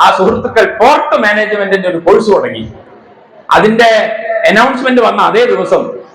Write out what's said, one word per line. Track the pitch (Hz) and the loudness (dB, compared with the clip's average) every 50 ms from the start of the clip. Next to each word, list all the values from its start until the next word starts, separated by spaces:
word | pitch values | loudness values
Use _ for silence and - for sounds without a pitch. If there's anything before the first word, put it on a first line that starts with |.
ആ | 175 196 - 185 | 2 2 2 2
സുഹൃത്തുക്കൾ | 190 233 - - - - - 220 190 | 0 0 0 -2 -4 -2 0 0 0
പോർട്ട് | - - - 214 269 302 285 294 - 311 254 | 0 0 2 2 4 4 2 0 0 -2 0
മാനേജ്മെന്റിന്റെ | 220 208 208 214 214 208 208 202 196 190 196 190 180 180 | 0 0 0 -2 -2 -2 -4 -4 -4 -2 -2 -2 -2 -4
ഒരു | 175 165 | -4 -2
കോഴ്സ് | - 175 208 226 220 214 | 0 2 2 2 2 2
തുടങ്ങി. | 190 151 123 110 113 110 113 - - - - - - - - - - - _ _ _ - - - | 0 0 0 -4 -8 -10 -12 -14 -16 -18 -20 -20 -20 -20 -20 -20 -20 -20 _ _ _ -12 -4 0
അതിന്റെ | 156 165 190 220 226 226 233 226 220 214 - - - - - - - - - 165 | 2 2 2 2 2 2 2 4 2 2 0 -2 -6 -6 -6 -6 -4 -2 0 0
അനൗൺസ്മെന്റ് | 196 220 240 269 262 254 262 254 247 247 | 2 2 2 0 0 -2 -2 0 0 2
വന്ന | 226 202 202 208 | 2 2 2 0
അതേ | 180 165 180 226 240 | 0 0 2 0 0
ദിവസം | 220 196 185 185 - 185 139 - - - - - - | 0 0 -2 -2 -2 -2 -2 -2 -4 -10 -14 -16 -8